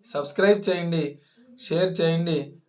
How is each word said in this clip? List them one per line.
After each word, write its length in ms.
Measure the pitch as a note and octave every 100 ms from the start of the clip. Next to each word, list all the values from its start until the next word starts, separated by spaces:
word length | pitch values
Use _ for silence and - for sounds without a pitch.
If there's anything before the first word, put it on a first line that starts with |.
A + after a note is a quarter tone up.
| -
సబ్స్క్రైబ్ 560 | D3 C#3+ - G3 G3+ -
చేయండి, 500 | F3+ E3+ E3 C#3+ - _ _ _ - -
షేర్ 340 | E3 F#3 E3+
చేయండి. 560 | E3 E3 E3+ D3+ C3+ -